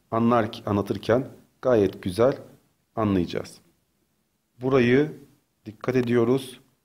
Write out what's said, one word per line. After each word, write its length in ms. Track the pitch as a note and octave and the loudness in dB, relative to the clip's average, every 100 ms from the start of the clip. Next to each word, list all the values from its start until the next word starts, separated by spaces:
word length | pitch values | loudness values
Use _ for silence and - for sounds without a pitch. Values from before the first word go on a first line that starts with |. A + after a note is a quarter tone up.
| _ | _
anlar-, 520 | A2+ A#2 A#2+ G#2+ - - | 0 2 2 0 -6 -4
anlatırken 640 | G2+ G2 G2+ - A#2+ C3+ - _ _ | -2 -2 -6 0 0 -2 -14 _ _
gayet 400 | C3 A#2 F#2+ - | 0 2 2 -2
güzel 360 | G2 F2+ B2 C#3+ - - _ _ _ - | -8 0 0 0 -12 -20 _ _ _ -4
anlayacağız. 640 | G#2 F#2+ E2+ - - - _ _ _ _ _ _ _ _ _ _ | 0 0 -2 -6 -12 -18 _ _ _ _ _ _ _ _ _ _
Burayı 520 | B2+ C3+ A#2+ C3 D3+ - - _ _ _ A2 | 0 2 4 2 2 -6 -20 _ _ _ -20
dikkat 300 | - - B2+ | -8 -2 0
ediyoruz. 640 | A#2 A#2+ A#2 C3+ C3+ - _ _ | 2 2 2 0 -2 -18 _ _